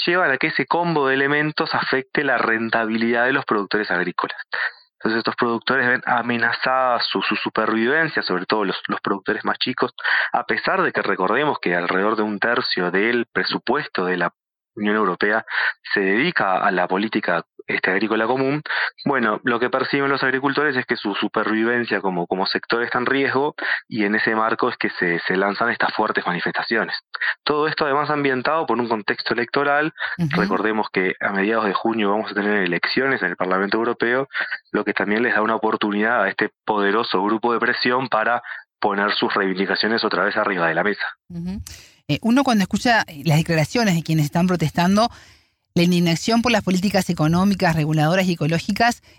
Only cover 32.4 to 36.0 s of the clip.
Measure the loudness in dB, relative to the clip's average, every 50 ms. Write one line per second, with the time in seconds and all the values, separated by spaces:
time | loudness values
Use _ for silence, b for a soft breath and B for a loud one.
32.4 | 0 2 2 2 2 0 0 -2 -2 -2 0 0 0 0 0 0 -2 -2 -2 -2
33.4 | -2 0 0 0 0 0 0 0 0 0 0 0 0 0 0 0 -2 -2 B B
34.4 | B B B B B B -2 -2 -2 0 -2 -2 0 0 0 2 2 2 2 0
35.4 | 0 0 0 0 0 0 0 0 0 0 0 2